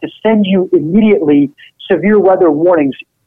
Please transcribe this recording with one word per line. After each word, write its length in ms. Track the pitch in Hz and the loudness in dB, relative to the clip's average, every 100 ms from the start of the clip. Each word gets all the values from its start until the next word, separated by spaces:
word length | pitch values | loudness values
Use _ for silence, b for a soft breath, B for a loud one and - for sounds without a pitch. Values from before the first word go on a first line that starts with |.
to 80 | - - | -16 -6
send 220 | 220 214 | -2 -2
you 240 | 190 190 180 | 0 -2 0
immediately 760 | 170 151 202 220 196 151 143 139 _ B _ - | -2 0 0 2 0 0 0 0 _ B _ -6
severe 300 | 175 190 214 | -4 0 2
weather 300 | 190 185 175 | 2 2 2
warnings 440 | 151 175 170 139 123 - _ | 0 0 0 -2 -6 -14 _